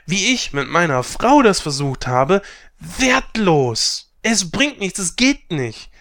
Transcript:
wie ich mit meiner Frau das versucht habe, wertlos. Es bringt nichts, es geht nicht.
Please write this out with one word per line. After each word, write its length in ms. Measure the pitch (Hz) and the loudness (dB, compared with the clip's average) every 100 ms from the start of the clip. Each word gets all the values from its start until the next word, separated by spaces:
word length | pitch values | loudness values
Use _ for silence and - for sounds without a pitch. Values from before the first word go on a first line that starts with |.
| - | -6
wie 260 | 190 208 | -2 0
ich 200 | 247 - | 0 -2
mit 160 | 143 123 | -4 -2
meiner 340 | 160 170 131 | 0 2 0
Frau 400 | 123 - 226 294 | -2 -2 4 6
das 160 | 233 180 | 6 4
versucht 480 | 156 135 139 127 123 | -2 -4 -4 -4 -2
habe, 340 | 127 139 196 - - - - | 0 2 2 0 -20 -20 -18
wertlos. 1300 | 160 202 254 262 - 220 190 151 123 113 - - - _ | -12 -2 0 0 -2 -2 2 2 2 -2 -4 -4 -12 _
Es 300 | 220 220 175 | -2 0 -2
bringt 260 | 190 285 254 | -2 -4 -2
nichts, 220 | 190 - | -8 -4
es 160 | 180 - | -6 0
geht 340 | 254 - - | 0 0 -4
nicht. 400 | 156 120 - - - | -6 -6 -8 -18 -20